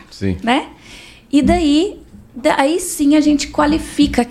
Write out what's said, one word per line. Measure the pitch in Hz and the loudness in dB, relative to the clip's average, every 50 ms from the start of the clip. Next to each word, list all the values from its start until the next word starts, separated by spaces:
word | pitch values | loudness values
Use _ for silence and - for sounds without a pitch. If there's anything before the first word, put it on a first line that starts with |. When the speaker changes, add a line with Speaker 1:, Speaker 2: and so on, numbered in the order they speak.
| - - | -16 -20
Speaker 1:
Sim. | - - 196 196 185 185 - | -12 -6 -4 -4 -4 -4 -2
Speaker 2:
né? | 226 247 302 - - - - - - - - - - - - _ _ | -2 -2 -2 -2 -6 -12 -20 -20 -20 -20 -20 -20 -20 -20 -20 _ _
E | - 285 262 | 0 2 2
daí, | 269 339 359 339 294 285 302 359 415 - - - - - - - - - | 4 2 2 2 2 2 2 0 0 -4 -10 -18 -20 -20 -20 -20 -20 -16
daí | 240 233 302 - - 269 277 330 370 | -4 -2 0 0 2 0 0 0 -2
sim | 359 - - - 294 285 302 | -4 -8 -6 -2 2 2 4
a | 311 | 4
gente | 294 302 302 285 - - | 4 2 2 0 -2 -4
qualifica | - - 302 294 302 320 302 - - - 285 285 - - 240 240 | -2 0 0 0 0 -2 -4 -4 -2 0 0 0 2 0 -2 -2